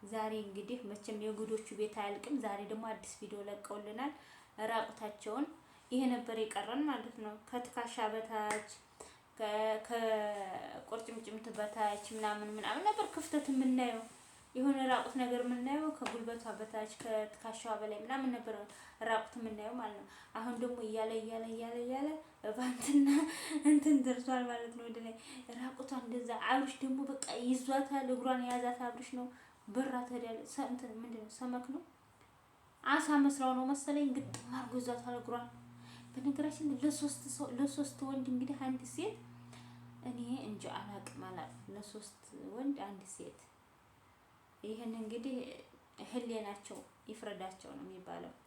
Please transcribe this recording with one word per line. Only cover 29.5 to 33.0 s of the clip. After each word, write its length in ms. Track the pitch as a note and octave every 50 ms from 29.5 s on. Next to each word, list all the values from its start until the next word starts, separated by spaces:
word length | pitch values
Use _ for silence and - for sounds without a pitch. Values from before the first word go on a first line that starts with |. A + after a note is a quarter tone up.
| - - -
በራ 260 | - G3 B3+ C4+ C4+ B3+ B3
ትሄዳለች። 480 | B3 - B3 A#3+ A#3+ A3+ A3+ - D4 -
ሰ-፣ 180 | - - C#4
እንትን 240 | B3 B3 B3 C4 A3+ A3
ምንድን 280 | A3 A#3 B3 A3+ A3
ነው? 100 | G#3+ G#3+
ሰመክ 340 | - - B3+ B3+ B3 B3 B3
ነው? 140 | - C4+ E4+ E4+ - - - - - - - - - - - - - - - - - - - -
አሳ 240 | B3+ C#4 D#4